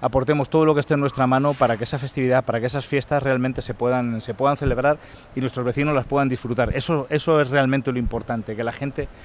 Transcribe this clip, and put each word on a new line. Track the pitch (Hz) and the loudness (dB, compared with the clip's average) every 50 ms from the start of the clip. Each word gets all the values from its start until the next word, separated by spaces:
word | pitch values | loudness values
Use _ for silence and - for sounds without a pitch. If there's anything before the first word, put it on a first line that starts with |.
aportemos | - 127 110 135 127 143 151 147 139 - | -2 0 0 0 2 2 2 0 0 2
todo | - 160 160 | 2 4 4
lo | 156 156 | 6 4
que | 147 | 2
esté | 143 - 156 | 2 0 0
en | 143 | 0
nuestra | 143 139 - - 131 | 0 0 0 2 2
mano | 127 131 131 135 147 147 131 | 2 4 2 2 2 2 2
para | 135 120 117 104 | 2 2 2 0
que | 117 | -2
esa | - - 135 | -4 -4 -6
festividad, | 123 135 - - 131 127 123 127 127 | -6 -6 -4 -2 0 2 2 2 2
para | - 117 117 | 0 -2 -2
que | 110 123 | -2 -2
esas | 127 143 131 | -4 -4 -6
fiestas | - - 139 131 - 147 143 135 | -2 -2 -2 -2 0 -2 -2 0
realmente | 139 135 127 123 131 127 - - | 0 0 0 0 -2 -2 -4 -6
se | - - | -8 -6
puedan, | - 117 123 127 127 123 120 117 113 | -2 0 0 0 0 0 -2 -4 -6
se | 110 - 110 | -6 -8 -6
puedan | - 131 139 143 | 0 0 0 0
celebrar | 139 147 139 127 113 127 143 151 151 - - - - - - - | 2 0 0 0 2 2 2 2 0 -2 -20 -20 -20 -20 -12 -6
y | - | -4
nuestros | 127 131 - - 123 | -4 -4 -4 -2 -2
vecinos | 120 120 143 143 151 151 | -2 0 0 0 0 0
las | 139 120 | 0 0
puedan | - 139 143 139 135 | 0 0 0 2 0
disfrutar. | 127 120 - 120 120 113 123 113 127 | 0 -2 -4 -4 0 0 0 0 0
Eso, | 131 127 - 170 151 135 - | -2 -2 0 0 -2 -2 -2
eso | - 151 - - 160 151 | -2 -2 2 4 4 4
es | 147 127 | 4 4
realmente | 131 143 139 131 131 139 123 - | 2 2 2 4 2 0 0 0
lo | 127 123 | -2 -2
importante, | 120 107 117 117 110 - 120 113 107 - 110 | -2 -2 -4 -4 -4 -4 -6 -6 -4 -6 -6
que | 107 117 | -4 -4
la | 117 | -6
gente, | 113 - 139 139 131 - 143 - - - - | -4 -4 -8 -8 -6 -6 -8 -10 -10 -18 -20